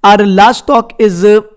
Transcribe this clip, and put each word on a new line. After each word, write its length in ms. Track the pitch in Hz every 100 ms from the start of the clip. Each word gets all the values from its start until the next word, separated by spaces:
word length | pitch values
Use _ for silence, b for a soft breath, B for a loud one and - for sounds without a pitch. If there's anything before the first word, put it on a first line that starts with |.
Our 200 | 202 208 202 190
last 300 | 214 247 -
stock 300 | 269 226 -
is 240 | 214 175 202 214 208